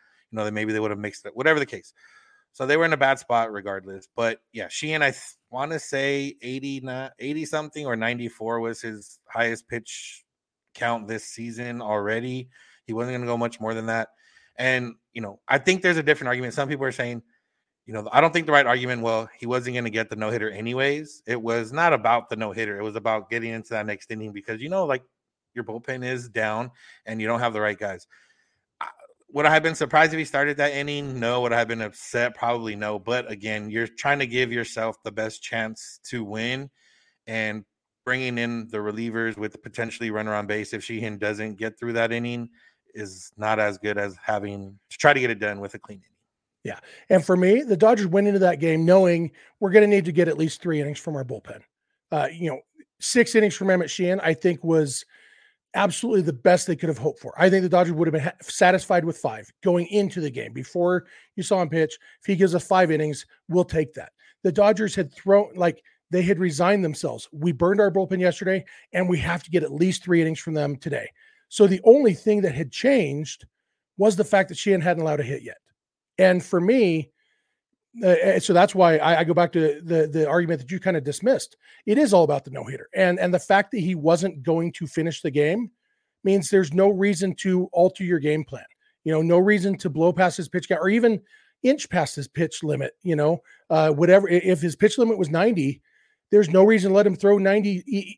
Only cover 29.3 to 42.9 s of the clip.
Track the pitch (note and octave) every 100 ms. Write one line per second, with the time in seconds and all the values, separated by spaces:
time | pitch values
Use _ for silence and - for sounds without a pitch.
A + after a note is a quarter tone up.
29.3 | C#3 D3+ D#3 D#3+ D#3+ C#3 D#3 D#3+ D#3+ D3+
30.3 | C#3 C#3+ C#3+ D3 C#3+ C#3+ C#3+ C#3+ B2+ A#2
31.3 | B2 B2 A#2 A2+ A2+ G#2+ - - A#2+ A#2+
32.3 | A#2+ A#2+ A#2+ A2+ G#2 G#2 G#2 G2 B2 A2+
33.3 | G#2 G#2+ G#2+ G#2 A2 A2+ - C#3 C#3+ B2+
34.3 | B2 B2 A#2+ A2+ - A2+ - A2 G#2 A2
35.3 | - - A#2 A2 A2 - - - B2 G#2
36.3 | A2 A#2 C3 C#3 _ _ _ _ _ -
37.3 | A2+ A2 G#2+ F#2+ _ _ _ - B2+ B2+
38.3 | A#2+ A#2 A#2 A2 A2 G#2 A2 A#2 A2+ A2+
39.3 | G2+ G#2+ - - - A2+ - A2+ G#2+ G#2+
40.3 | G#2 G#2 G#2 G2+ A2 - A2+ A2 G#2 G#2
41.3 | G#2 A2 G2+ A2 A2 A#2 A#2 A2+ A#2 A#2+
42.3 | A#2+ A#2 _ _ _ _